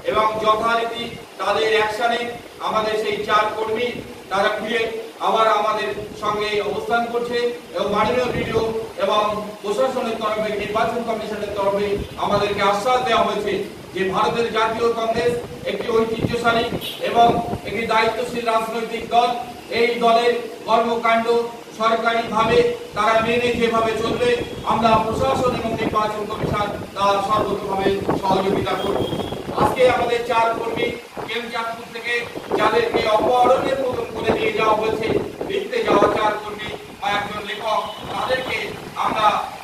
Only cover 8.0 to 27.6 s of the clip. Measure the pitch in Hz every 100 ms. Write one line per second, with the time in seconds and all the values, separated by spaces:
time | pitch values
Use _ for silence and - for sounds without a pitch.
8 | - 247 247 - - - 226 226 - -
9 | 196 214 208 190 - - 202 208 262 254
10 | 226 220 220 214 208 202 202 226 233 240
11 | 233 220 190 208 202 202 196 196 202 202
12 | - - 190 202 202 196 196 202 254 247
13 | 233 226 - 202 202 185 - - - 180
14 | 190 190 220 233 233 220 220 226 233 226
15 | 226 226 240 240 - - 180 196 240 220
16 | 226 226 - 233 233 226 240 - - -
17 | 202 233 233 180 180 - - 202 226 220
18 | 233 226 240 240 233 226 220 233 226 226
19 | - 233 240 - - - - 226 240 233
20 | 233 226 240 - - - - 226 233 233
21 | 226 226 226 233 233 - - - 220 226
22 | 226 233 233 208 220 240 240 240 - 190
23 | 220 226 226 240 240 240 233 226 226 220
24 | 226 - 247 240 - - - 226 226 226
25 | 220 - 262 269 254 233 226 226 - -
26 | 214 214 202 185 - 208 202 - - 196
27 | 202 196 196 214 196 196